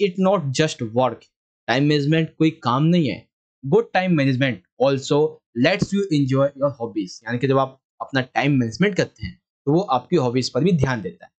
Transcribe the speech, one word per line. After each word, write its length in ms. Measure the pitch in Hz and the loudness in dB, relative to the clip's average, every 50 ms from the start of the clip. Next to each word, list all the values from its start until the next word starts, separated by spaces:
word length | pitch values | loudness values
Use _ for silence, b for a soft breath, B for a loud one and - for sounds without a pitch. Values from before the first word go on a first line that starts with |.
it 180 | 202 190 180 190 | -2 -2 0 0
not 260 | 185 190 202 185 143 135 127 | 2 2 2 0 0 -2 -2
just 260 | - 156 156 - - 123 107 110 | 0 -2 -2 -2 -6 -8 -4 -2
work, 300 | 123 127 120 117 - _ _ _ _ _ _ _ _ _ | 0 0 0 -2 -6 _ _ _ _ _ _ _ _ _
Time 160 | - 117 135 147 | -2 0 2 2
management 500 | 147 151 147 139 147 160 165 160 160 - | 2 2 2 2 2 2 2 0 -2 -2
कोई 120 | - 160 160 156 - - | 0 0 0 0 -2 -2
काम 200 | 120 120 135 156 | 0 0 2 2
नहीं 240 | 165 175 175 147 117 | 4 4 2 2 0
है। 180 | 87 - - _ _ _ _ _ _ _ - | -4 -8 -12 _ _ _ _ _ _ _ -4
Good 260 | 139 170 220 - - - | 0 0 0 2 0 0
time 220 | 185 185 185 170 147 | -2 0 2 2 2
management 380 | 135 135 131 120 139 131 113 92 - _ _ - | 2 2 2 0 0 -2 -2 -4 -10 _ _ 0
also 380 | 123 139 139 135 139 - 147 147 156 156 156 - _ _ - 120 | 0 2 2 0 -2 0 0 2 2 0 -2 -8 _ _ -2 0
lets 340 | 127 165 196 202 - - 196 | 2 2 2 0 -2 -4 -2
you 100 | 202 196 196 156 | -4 -2 -2 0
enjoy 340 | 143 139 127 131 135 139 139 - | 0 0 0 0 0 0 0 -2
your 180 | 131 135 - 117 | -2 -4 -4 -4
hobbies, 460 | - 117 110 101 107 95 90 - - - | -6 -8 -8 -6 -6 -8 -8 -10 -14 -8
यानी 140 | 113 120 | -8 -4
कि 100 | 120 139 | -2 0
जब 100 | 131 135 | 0 2
आप 220 | 135 135 131 - _ _ _ _ - | 2 0 -2 -6 _ _ _ _ -16
अपना 200 | 117 - 139 131 127 | -10 -6 -4 -4 -4
time 360 | - - 113 127 147 143 127 | -4 -4 -2 0 2 2 2
management 360 | 120 113 107 - 185 208 185 | 0 -2 -2 0 0 0 0
करते 280 | 165 127 - - - 101 | -2 -4 -4 -6 -10 -10
हैं 140 | 90 - - _ _ _ _ _ | -10 -10 -14 _ _ _ _ _
तो 60 | 139 151 | 0 0
वो 60 | 180 - - | 0 0 0
आपकी 240 | 131 127 - - 180 | -2 -4 -2 0 0
hobbies 320 | 151 127 123 120 131 123 - | 0 0 0 0 -2 -2 -2
पर 140 | - 123 147 | -2 0 2
भी 80 | 202 180 | 2 2
ध्यान 280 | 143 - 131 123 110 | 2 2 0 -2 -4
देता 240 | 90 90 - - - | -6 -10 -14 -16 -20
है। 60 | - _ | -20 _